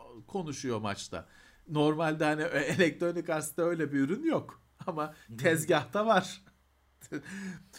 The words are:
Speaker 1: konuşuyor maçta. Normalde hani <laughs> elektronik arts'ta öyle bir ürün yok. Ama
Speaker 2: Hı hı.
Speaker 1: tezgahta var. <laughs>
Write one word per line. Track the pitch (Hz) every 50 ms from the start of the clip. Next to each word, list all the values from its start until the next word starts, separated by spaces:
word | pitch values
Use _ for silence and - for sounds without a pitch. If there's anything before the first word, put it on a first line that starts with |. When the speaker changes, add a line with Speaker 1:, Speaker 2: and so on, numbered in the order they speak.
| 120 120 127 113 110
Speaker 1:
konuşuyor | - - 196 175 151 135 - - 131 120 107
maçta. | 107 104 101 - - - - 85 80 - - - - - - _ _ -
Normalde | 151 151 147 151 151 156 170 156 156 156 165
hani | 151 151 156 151
<laughs> |
elektronik | - - 139 147 139 160 175 180 156 143 - 175 175 170 175 160 170
arts'ta | 160 156 151 - - - 165
öyle | 170 175 160 156 135 143
bir | 139
ürün | 135 139 190 247 311
yok. | 330 269 151 - - - - _ _ _ - -
Ama | - 170 156 151 156 156 - -
Speaker 2:
Hı | - 113
hı. |
Speaker 1:
tezgahta | 110 131 175 160 160 156 160 175 147 123 - - 202 214
var. | 226 214 185 180 - - - - - _ _ _ _ _ _ _ _ _ _ - -
<laughs> | - 151 - 170 190 196 196 190 175 160 - - -